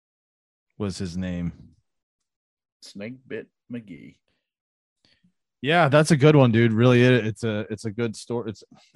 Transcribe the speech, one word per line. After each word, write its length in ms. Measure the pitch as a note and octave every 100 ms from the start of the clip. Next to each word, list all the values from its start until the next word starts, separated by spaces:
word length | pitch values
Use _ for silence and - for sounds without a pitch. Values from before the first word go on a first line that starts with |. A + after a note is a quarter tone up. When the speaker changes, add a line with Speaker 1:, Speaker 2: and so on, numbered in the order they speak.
| _ _ _ _ _ _ _ -
Speaker 1:
was 200 | G#2 F2+
his 200 | F#2+ F2
name. 360 | F#2 F2 E2+ - - _ _ _ _ _ _ _ _ _ _ _
Speaker 2:
Snake 340 | - G2 A2 B2+ C3
Bit 200 | A2 - _ -
McGee. 440 | A#2+ G#2 D2+ A1 _ _ _ _ _ _ _ _ _ _ _ _ _ _ _
Speaker 1:
Yeah, 280 | B2+ F3 D3+
that's 200 | D3+ D#3
a 80 | D3+
good 180 | D3+ D3
one, 160 | B2
dude. 220 | A2+ A#2
Really, 300 | G#2+ B2 B2
it, 220 | B2+ B2 G#2+
it's 180 | G#2
a, 240 | A2+ G#2+ G#2+
it's 160 | G#2+ A2+
a 60 |
good 240 | G2+ A#2 G2+
story. 340 | - A#2+ G#2+
It's, 140 | G2 - - _